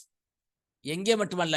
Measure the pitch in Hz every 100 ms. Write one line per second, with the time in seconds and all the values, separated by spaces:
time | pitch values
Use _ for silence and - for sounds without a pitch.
0 | - _ _ _ _ _ _ _ 135 165
1 | 196 220 196 180 170